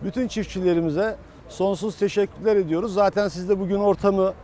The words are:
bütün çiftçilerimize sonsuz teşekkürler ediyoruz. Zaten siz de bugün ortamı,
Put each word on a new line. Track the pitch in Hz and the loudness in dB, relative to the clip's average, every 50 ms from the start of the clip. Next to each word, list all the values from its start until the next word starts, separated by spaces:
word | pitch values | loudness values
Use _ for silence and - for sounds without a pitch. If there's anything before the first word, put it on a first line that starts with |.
| - | -10
bütün | 190 - 254 254 233 | -6 -4 -4 -4 -4
çiftçilerimize | - 220 202 - - 190 180 180 175 170 165 165 147 160 202 220 208 - - - - - - - | -4 -6 -6 -6 -6 -2 0 2 2 2 2 0 0 0 -2 -2 -4 -6 -12 -20 -20 -20 -20 -16
sonsuz | - - 185 196 196 165 196 220 - | -4 -2 0 0 0 -2 -4 -6 -2
teşekkürler | - 202 196 - 208 202 196 - - 170 220 214 | -2 -2 0 2 0 0 0 -2 -2 0 2 2
ediyoruz. | 208 190 156 156 165 202 233 185 | 2 2 2 0 -2 -2 0 0
Zaten | 196 202 196 - 208 208 196 | 2 2 2 2 0 -2 -2
siz | 139 175 180 185 | -4 -6 -2 -2
de | 208 190 | 0 0
bugün | 196 175 196 196 | 0 -2 0 2
ortamı, | 208 202 196 - - 202 196 196 190 190 190 - | 2 2 2 4 2 2 4 4 2 0 0 -4